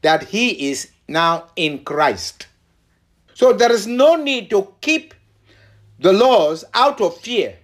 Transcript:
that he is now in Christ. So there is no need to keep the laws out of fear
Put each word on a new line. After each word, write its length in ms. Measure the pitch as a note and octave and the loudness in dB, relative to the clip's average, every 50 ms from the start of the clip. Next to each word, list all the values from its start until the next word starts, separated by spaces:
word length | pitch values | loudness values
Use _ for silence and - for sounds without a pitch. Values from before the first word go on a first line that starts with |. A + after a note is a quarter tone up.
that 240 | - D#3+ D#3+ D#3 - | 2 2 0 0 -2
he 460 | - - A3 A#3+ B3 F#3 - C#3+ C#3 | -4 -4 -2 -2 -2 -2 -4 -6 -6
is 180 | C3+ - - - _ _ _ | -6 -8 -10 -16 _ _ _
now 440 | - D3 D#3+ E3+ E3 E3 E3 - _ _ | -6 -4 0 0 0 0 -2 -6 _ _
in 300 | - E3+ D3+ D3 C3+ - | -6 -6 -6 -6 -8 -12
Christ. 640 | - D3 D3 D3+ C#3 G#2+ F2+ - - - _ - _ _ _ _ _ _ _ _ _ _ _ _ _ _ _ _ _ _ | -8 -2 0 0 0 0 -4 -10 -14 -16 _ -20 _ _ _ _ _ _ _ _ _ _ _ _ _ _ _ _ _ _
So 180 | - B3 B3+ A3+ | 0 2 2 4
there 180 | G3 A#3+ A#3 | 4 2 2
is 160 | A#3 A3+ G3 | 2 0 -2
no 300 | A3+ A#3+ B3 C4+ D4+ E4 | -6 0 4 4 4 4
need 340 | E4 D4+ C#4 C4+ B3 G#3 E3+ | 2 0 -4 -4 -6 -6 -2
to 240 | G#3+ G3+ G3 - _ _ | -2 -2 -2 -2 _ _
keep 320 | - D4 D#4 D#4 - _ - _ _ _ _ _ _ _ _ _ _ _ _ _ _ _ _ _ | -4 -4 -4 -4 -4 _ -20 _ _ _ _ _ _ _ _ _ _ _ _ _ _ _ _ _
the 140 | - F3+ F#3+ | 2 2 4
laws 500 | G3+ A#3+ C4 B3+ G#3 D#3+ D3+ E3 D#3+ - - - | 4 4 4 4 4 2 0 -2 -6 -12 -8 -2
out 260 | A3 B3+ C#4+ C#4+ - | 0 0 0 2 0
of 160 | A3 E3+ E3+ | -4 -4 -4
fear 400 | - - A3 B3 A3 D#3 G#2+ F#2 _ | -6 -12 -6 -4 -4 -4 -4 -8 _